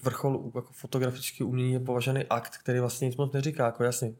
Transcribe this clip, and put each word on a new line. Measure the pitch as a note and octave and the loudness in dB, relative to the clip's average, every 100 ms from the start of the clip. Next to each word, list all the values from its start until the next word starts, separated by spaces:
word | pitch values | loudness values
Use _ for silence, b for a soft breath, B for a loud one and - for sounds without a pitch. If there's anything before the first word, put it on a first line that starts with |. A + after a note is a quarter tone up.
vrchol | B2+ - C#3 C3+ | -6 -2 0 0
u, | A#2 B2 | -2 -8
jako | - | -10
fotografický | - - C3 B2+ B2+ - - | -14 -4 0 0 0 -6 -4
umění | A#2+ B2+ B2+ | -2 2 2
je | B2+ | 2
považený | B2+ B2 A#2+ C3+ - | 2 0 2 0 2
akt, | A#2 - - | 0 -2 -6
který | - B2 | 0 2
vlastně | B2 - C3 | 2 0 -2
nic | B2 | 0
moc | C#3 | 0
neříká. | C#3 C#3+ D3+ A#2+ | 0 0 2 2
Jako | - | 4
jasně, | A#2+ A#2+ A#2 A2+ | 2 2 -2 -4